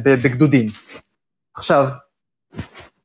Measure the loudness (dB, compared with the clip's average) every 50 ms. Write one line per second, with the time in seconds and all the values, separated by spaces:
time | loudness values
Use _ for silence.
0 | 2 2 2 2 2 -2 0 2 2 2 2 2 0 -2 -8 -12 -20 -20 -20 -20
1 | _ _ _ _ _ _ _ _ _ _ _ -14 -2 0 0 0 0 -2 -6 -14
2 | _ _ _ _ _ _ _ _ _ _ -16 -16 -16 -16 _ -20 -20 _ _ _